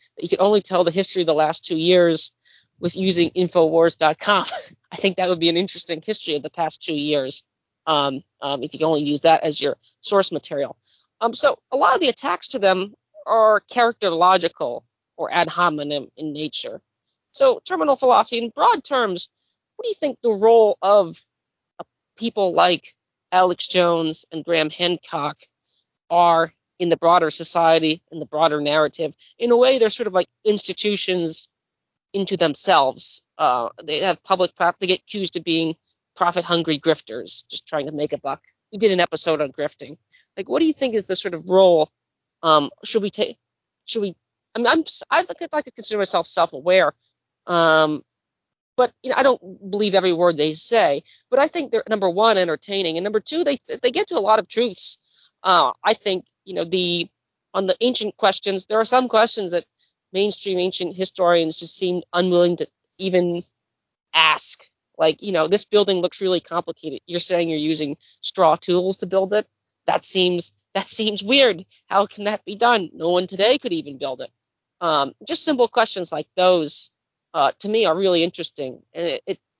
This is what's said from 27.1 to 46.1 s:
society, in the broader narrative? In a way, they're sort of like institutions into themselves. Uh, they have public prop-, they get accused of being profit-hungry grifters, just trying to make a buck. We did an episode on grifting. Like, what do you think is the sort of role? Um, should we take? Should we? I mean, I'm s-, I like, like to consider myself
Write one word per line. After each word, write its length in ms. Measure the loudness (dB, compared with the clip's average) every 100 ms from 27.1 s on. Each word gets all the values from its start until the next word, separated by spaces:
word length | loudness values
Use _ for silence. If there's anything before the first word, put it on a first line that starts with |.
| 4 2
society, 720 | -2 -2 2 4 4 2 -2 _
in 60 | -16
the 80 | -8
broader 360 | 0 0 0
narrative? 520 | 0 2 0 -2 -8 -8 -20 -4
In 140 | 2
a 60 | 4
way, 200 | 4 4
they're 140 | 2
sort 160 | 0 -2
of 60 |
like 140 | -2 -2 _
institutions 1040 | -2 0 -2 -2 -2 -2 -2 -2 -4 -6 -10 _ _ _ _ _ _
into 220 | -6 -4 0
themselves. 840 | 0 2 2 4 2 -2 -2 -4 -8 -2
Uh, 320 | 0 0 -4 -8
they 160 | -6 -2
have 240 | -2 -2
public 320 | -2 0 -2 -2
prop-, 240 | -2 0
they 80 | -2
get 140 | -2
accused 360 | -4 -6 -6 -4
of 60 |
being 320 | -4 -2 -2 -6 _ _ _ -6
profit-hungry 640 | -4 -2 -2 -2 -2 -2
grifters, 680 | -2 -2 -4 -12 -10 -10 -10
just 200 | -12 -8
trying 180 | -8 -6
to 60 |
make 220 | -6 -6
a 40 | -6
buck. 240 | -8 -10 _ _ _
We 80 | -2
did 120 | 0
an 100 | 2
episode 380 | 0 -2 -2 -2
on 120 | -4
grifting. 460 | -6 -8 -10 -20 -20 _ _ _ -14
Like, 140 | -4
what 120 | 0
do 40 | 0
you 80 |
think 220 | 0 -2 -2
is 100 | -2
the 100 | -2
sort 200 | -2 -6
of 120 | 2
role? 440 | 6 6 6 2 _ _ _ _ _
Um, 300 | 4 4 2 -4
should 200 | -2 -2
we 80 | -2
take? 260 | -4 -6 -6 _ _ _ _ -6
Should 160 | -4
we? 140 | -4 -8 _ _ _
I 60 | -2
mean, 80 | 0
I'm 120 | 0
s-, 220 | 0 -4 -2
I 120 | -2
like, 320 | -2 -8 -8
like 100 | -8
to 80 | -8
consider 260 | -10 -6 -4
myself 300 | -2